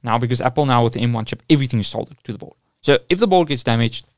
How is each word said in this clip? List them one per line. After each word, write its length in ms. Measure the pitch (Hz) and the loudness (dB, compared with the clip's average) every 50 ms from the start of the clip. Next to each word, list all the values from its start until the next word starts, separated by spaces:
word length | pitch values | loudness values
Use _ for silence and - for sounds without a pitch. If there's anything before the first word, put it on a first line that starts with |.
| - | -2
Now, 140 | 120 113 | -2 -2
because 240 | 120 123 117 123 120 | -2 0 -2 -2 -2
Apple 240 | - 131 127 - 147 | -2 -2 0 0 0
now 180 | 135 127 120 117 | 2 2 2 2
with 100 | 117 117 | 2 0
the 80 | 107 | -2
M 120 | 117 120 120 | -2 -2 -2
one 120 | 113 110 | -2 -4
chip, 160 | - - - _ _ | -6 -10 -12 _ _
everything 300 | 156 143 135 127 - 110 | 2 2 2 -2 -2 -2
is 80 | 98 | -4
soldered 300 | - - 110 - _ - _ _ | -4 -6 -8 -8 _ -12 _ _
to 80 | - | -14
the 60 | 110 - | -12 -12
board. 140 | - - _ _ _ _ _ _ | -14 -18 _ _ _ _ _ _
So 160 | - - 139 - - _ | 2 2 2 2 4 _
if 100 | 175 185 | 0 0
the 80 | 233 | 2
board 200 | 208 185 180 170 151 | 2 4 2 2 2
gets 140 | 147 127 - | -2 -4 -2
damaged 420 | 127 117 113 117 117 - - - _ _ | -2 0 0 0 -2 -2 -8 -16 _ _